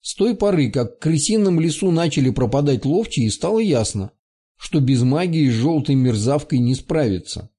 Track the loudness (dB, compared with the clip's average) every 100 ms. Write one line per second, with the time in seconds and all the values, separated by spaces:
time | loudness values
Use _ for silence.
0 | -14 -2 -2 0 0 2 0 -2 -4 -4
1 | -2 0 0 2 2 2 0 0 0 2
2 | 0 0 0 0 0 0 0 0 0 -2
3 | -2 -2 -2 -2 -2 0 2 0 0 -4
4 | -8 _ _ _ _ _ -4 0 2 2
5 | 2 2 0 2 2 2 0 0 0 2
6 | 2 0 0 -2 0 0 0 -2 -2 -2
7 | 0 -2 -6 -14 -14